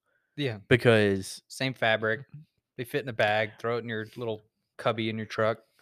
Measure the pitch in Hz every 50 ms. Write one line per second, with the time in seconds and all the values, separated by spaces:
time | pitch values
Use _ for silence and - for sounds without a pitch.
0 | _ _ _ _ _ _ _ - 143 131 110 104 98 - 127 120 - 123 113 110
1 | 104 101 98 95 95 - - - - - - - 131 131 127 - - 113 110 107
2 | 110 110 110 110 135 - - 147 156 _ _ _ _ _ _ - 127 - - 143
3 | 117 135 117 113 117 104 104 107 110 104 107 - - 117 120 120 113 120 113 107
4 | 110 107 - 123 123 113 110 107 - _ _ _ _ _ _ - - 131 113 110
5 | 113 110 110 110 110 - - - 110 110 113 - _ _ _ _